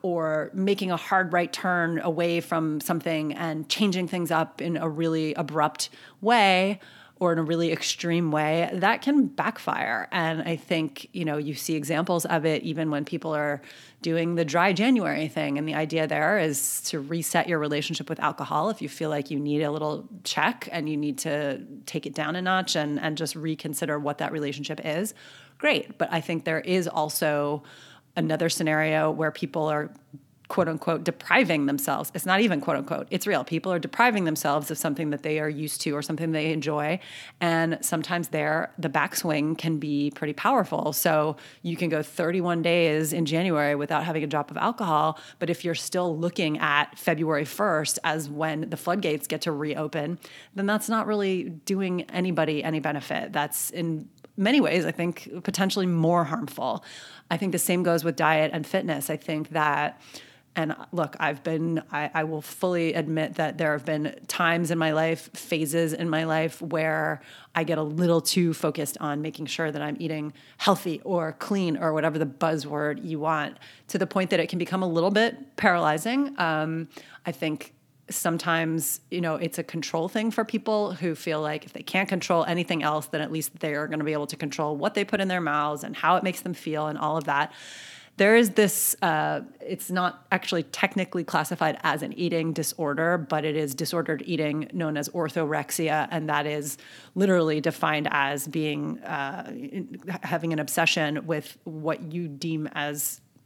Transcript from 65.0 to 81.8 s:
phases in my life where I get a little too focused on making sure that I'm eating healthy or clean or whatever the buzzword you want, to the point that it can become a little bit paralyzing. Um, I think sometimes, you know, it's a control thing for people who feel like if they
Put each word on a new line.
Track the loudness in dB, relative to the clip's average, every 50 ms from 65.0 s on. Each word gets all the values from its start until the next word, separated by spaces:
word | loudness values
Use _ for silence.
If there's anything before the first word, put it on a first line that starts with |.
| 2 2 0 -2 -4 -10 -14
phases | -12 -6 -2 -2 0 0 0 2 2 2 0 0
in | -2 -2 0
my | 0 0 0
life | 2 2 2 0 0 -2 -6
where | -8 -4 -2 0 0 0 0 0 0 -2 -2 -4 -8 -16 -20 -20 -10 -4 -2
I | -2 0
get | 0 0 -2
a | -2
little | -2 0 2 4 4 4 4
too | 4 2 2 4 4 4 2
focused | 0 0 -2 -2 -2 -4 -6 -6 -6
on | -4 -4 -4 -4 -4
making | -6 -6 -8 -8
sure | -6 -4 -4 -2 -2
that | -4 -4
I'm | -6 -6 -6 -4
eating | -4 -4 -4 -4 -6 -8 -10 -12 -20 -20 -10
healthy | 0 4 4 4 4 4 -4 -4 -4 -4
or | -2 0 0 0 0 -4
clean | -6 -4 -2 0 2 2 2 0
or | 2 2 2 2
whatever | 2 2 2 2 0
the | -2
buzzword | -2 -2 0 0 0 2 0 -2 -4 -2 -2 -2 -2 -2 -4 -6
you | -6 -4 -2
want, | 0 0 0 0 -2 -4 -6 -12 -18 -20 -20 -20 _ -4
to | -2 -2
the | -2
point | 0 0 0 0 2
that | 2 2
it | 2 2
can | 0 -4
become | -2 -2 -2 0 0
a | 2
little | 2 2 4 4
bit | 4 4 4 4 2 -2 -12 -14 -4
paralyzing. | 2 4 4 4 6 4 2 2 2 0 0 0 0 0 0 0 -2
Um, | 0 0 0 0 0 0 -2 -4 -6 -8 -12 -18 -20 -20 -20 -12 -8
I | -8 -6
think | -4 -2 -4 -4 -4 -8 -12 _ _ _ _ _ _ _ -10
sometimes, | -6 -2 -2 0 0 0 0 0 0 0 2 0 0 0 -2 -2 -4 -6 _ -6
you | -4 -2
know, | 0 0 0
it's | 0 -2 -4 -4 -4
a | -6
control | -6 -6 -6 -6 -2 -2 -2 -2 0
thing | -2 0 0 0
for | 0 0 -2
people | 0 -2 -4 0 0 0 2 0 0 -2
who | -4 -2 -4 -4
feel | -4 -4 -4 -2 -2
like | -2 -2 -4 -6 -8
if | -12 -16
they | -14